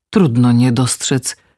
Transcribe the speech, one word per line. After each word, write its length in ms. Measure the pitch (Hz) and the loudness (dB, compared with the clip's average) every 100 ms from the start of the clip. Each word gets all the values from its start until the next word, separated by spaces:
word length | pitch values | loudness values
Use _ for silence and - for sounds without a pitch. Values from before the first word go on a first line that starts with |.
| _ | _
trudno 420 | 220 165 117 123 | 0 2 2 2
nie 200 | 120 127 | 2 2
dostrzec, 640 | 117 123 - - 135 - - _ | 0 -2 -4 -4 -4 -6 -14 _